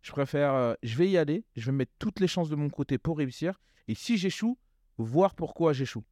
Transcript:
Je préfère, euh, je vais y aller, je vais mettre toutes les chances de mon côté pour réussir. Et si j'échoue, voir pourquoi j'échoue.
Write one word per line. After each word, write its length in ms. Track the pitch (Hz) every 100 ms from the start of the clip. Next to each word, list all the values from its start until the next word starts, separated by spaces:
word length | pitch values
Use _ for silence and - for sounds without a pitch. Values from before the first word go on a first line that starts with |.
Je 80 | -
préfère, 420 | - 139 147 143
euh, 220 | 135 120 -
je 140 | 117 117
vais 120 | 180
y 80 | 185
aller, 280 | 147 170 -
je 100 | - 117
vais 60 |
mettre 200 | 135 127 _
toutes 200 | 214 -
les 80 | 185
chances 240 | - 160
de 60 | 151
mon 120 | 147
côté 300 | - 143 131
pour 180 | - 151
réussir. 440 | 135 - 165 190 _ _ -
Et 60 |
si 240 | 110 - 226
j'échoue, 400 | 185 - 220 254 _ _ _ -
voir 360 | 113 135 190
pourquoi 380 | - 165 - 165
j'échoue. 320 | 135 135 113 -